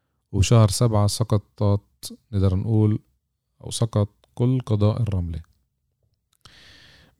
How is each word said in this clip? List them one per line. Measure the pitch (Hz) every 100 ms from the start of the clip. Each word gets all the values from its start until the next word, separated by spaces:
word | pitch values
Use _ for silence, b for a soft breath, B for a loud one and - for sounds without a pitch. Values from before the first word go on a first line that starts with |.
| _ _ _
وشهر | 104 95 120 107
سبعة | - 120 107 104
سقطت، | - 113 104 - _ 104 101 - _ - 233 _
نقدر | 101 95 92
نقول، | 107 110 107 107 - _ _ _ _ _
أو | -
سقط | - 113 107 104 _ _
كل | - 123 131
قضاء | - 107 104 110
الرملة. | 104 95 85 82 - _ _ _ _ _ _ _ _ _ B B B B B B B _